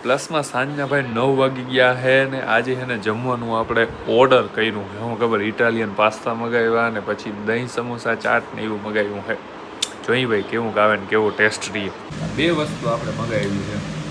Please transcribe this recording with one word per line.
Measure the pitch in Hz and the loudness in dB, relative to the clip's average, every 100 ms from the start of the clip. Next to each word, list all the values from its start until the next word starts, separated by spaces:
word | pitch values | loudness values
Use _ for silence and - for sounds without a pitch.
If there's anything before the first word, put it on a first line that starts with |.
પ્લસમાં | 113 139 - 160 | 0 0 0 -4
સાંજના | 139 123 135 143 139 | -2 -2 -2 -2 0
ભાઈ | 143 127 | 0 0
નવ | 113 131 135 | 0 2 4
વાગી | 131 131 | 2 0
ગયા | 127 127 127 | -2 4 4
હે | 127 131 131 135 | 4 4 4 4
ને | 131 | -2
આજે | - 113 123 127 | 0 2 2 -2
હે | 127 | -2
ને | 117 | -2
જમવાનું | 101 110 127 123 117 113 | -2 -2 -2 -2 -2 -2
આપણે | 113 117 117 - - | 0 2 2 -2 2
ઓર્ડર | 113 131 131 | 6 8 6
કર્યું | 104 - 110 107 95 | 4 0 0 -2 -6
હે. | 98 | -8
હું | 117 113 | -6 -2
ખબર, | 117 110 | 2 2
ઇટાલિયન | 104 104 117 113 110 98 | 0 2 2 2 -2 2
પાસ્તા | 107 - - | 2 2 -4
મગાવ્યા | 113 117 117 113 113 117 | -4 0 2 2 2 2
ને | 110 | -2
પછી | 98 104 113 104 104 | -4 -4 -4 -6 -2
દહીં | 117 123 | 0 -2
સમોસા | 120 120 120 117 113 | -6 -6 -4 -2 -2
ચાટ | 117 117 113 110 | 2 0 0 -8
ને | |
એવું | 107 107 | -6 -4
મગાવ્યું | 104 107 101 101 95 | -4 -2 -2 -4 -6
હે. | - - - - - - - - | -6 -8 -14 -14 -8 -8 -6 0
જોઈ | 120 127 | 0 2
ભાઈ | 107 | 0
કેવું | 98 110 117 104 | 0 -4 -2 2
આવે | 107 104 | 4 4
ને | 98 | 2
કેવો | 107 107 | 2 2
ટેસ્ટ | 98 107 107 - | 2 0 2 -6
રહીએ. | 104 95 - - - 107 107 | -6 -6 -8 -12 -8 -6 0
બે | 160 | 0
વસ્તુ | 160 151 - 120 | 2 -2 -2 -2
આપણે | 117 - | -2 -2
મગાવી | 104 113 110 | -4 -2 0
છે. | 101 101 98 104 101 101 101 | 0 -2 -4 -4 -4 -6 -6